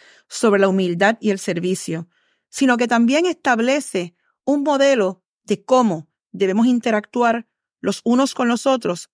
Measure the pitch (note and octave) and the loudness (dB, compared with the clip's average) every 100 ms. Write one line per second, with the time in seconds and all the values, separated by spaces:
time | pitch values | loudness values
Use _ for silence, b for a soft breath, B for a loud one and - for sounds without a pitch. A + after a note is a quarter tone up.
0 | b b b - A3+ G3+ G3 F#3+ F3+ E3+ | b b b -2 2 4 4 2 0 0
1 | G3 A3+ G#3 G3 - E3+ F3+ F#3 - E3 | 0 2 -2 -2 -4 -4 -4 -4 -6 -10
2 | E3 _ _ _ _ - C4+ A#3 A#3+ A#3 | -10 _ _ _ _ 0 2 2 2 2
3 | A#3 D4 F4+ E4 C#4 A#3 A#3+ C#4+ - G3 | 2 2 0 -2 -2 0 0 -2 -2 -6
4 | F3 _ _ _ - D4 D4 C#4 C#4 B3+ | -8 _ _ _ -2 0 0 2 2 2
5 | F#3+ F#3 _ _ - G3 - B3+ A3+ D#3+ | 0 -4 _ _ -6 -6 0 2 2 -2
6 | - _ _ F3+ F#3+ G#3 A#3+ B3 A3+ G#3+ | -10 _ _ -4 0 2 2 0 0 -2
7 | G#3 A#3+ A#3 A#3 - _ _ - - - | -4 -2 0 -2 -8 _ _ -8 -6 -4
8 | A3+ B3 C4+ - A#3+ A#3+ C#4 C4 - F3 | 0 0 0 -2 -2 0 0 -2 -2 -8
9 | - | -12